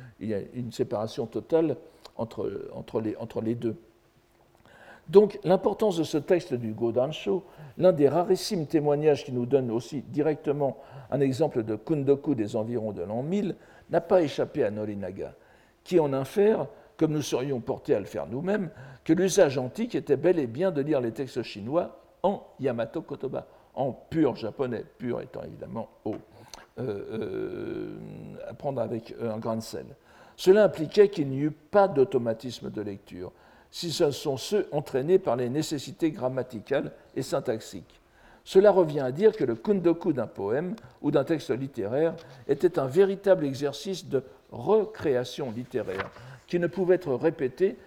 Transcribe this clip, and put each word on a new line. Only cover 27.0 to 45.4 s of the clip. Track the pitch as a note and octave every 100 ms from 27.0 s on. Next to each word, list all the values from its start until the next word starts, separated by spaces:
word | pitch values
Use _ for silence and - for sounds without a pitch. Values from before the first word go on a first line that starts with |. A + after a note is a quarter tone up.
| -
euh, | - G2+ G#2+ G#1+ G1+ - G#1 G#1 G#1 G#1+ G#1 G#2 G2+ -
à |
prendre | A#2+ D3 C3
avec, | A2+ A#2 - -
euh, | A#2
un | A2
grain | A2+ A2+
de |
sel. | G#2+ G2 C2 - _ - - -
Cela | - G3+ G3+
impliquait | - D3+ - G3+
qu'il | G3+ C#3
n'y | C3+
eût | D3+
pas | D3+ _ G#3 G3
d'automatisme | C#3 B2+ C3+ A#2+ A2 C3 A2+ C3
de | G#2
lecture, | G#2 G2 - F2+ F#2 - _ _ _
si | - E3+
ce | C#3 D#3
sont | C#3 D#3 C3
ceux | - G#3 -
entraînés | D3 D3 C3 C#3+ F#3+
par | F#3+ A#2+
les | B2
nécessités | C#3 D#3 D3 B2+ - E3
grammaticales | A2 B2+ C3 A#2+ A2 - C3+ D#3+ - - -
et |
syntaxiques. | C3 D3 C3+ A2 - F#2+ - _ _ _ - - -
Cela | F#3+ G#3
revient | F#3+ E3 D3
à | C3
dire | C#3 G#3+ G#3+
que |
le | C3
kundoku | - - G3+ E3+ E3 F#3
d'un | C3+ G#2+
poème | - G2 B2 F3+ - - -
ou | C#3+
d'un | D3
texte | C3+ D#3+ -
littéraire | C#3 C3+ - G2+ C3 E3 E3 - - -
était | C#3 F3+ E3+
un | C3+
véritable | C#3 G3 G3 G3 F#3 D3
exercice | B2+ C#3+ C#3 G3 F3+ B2+
de | C3 - - _
recréation | A#2 C3 G#3+ F#3+ - D#3+ B2 B2 -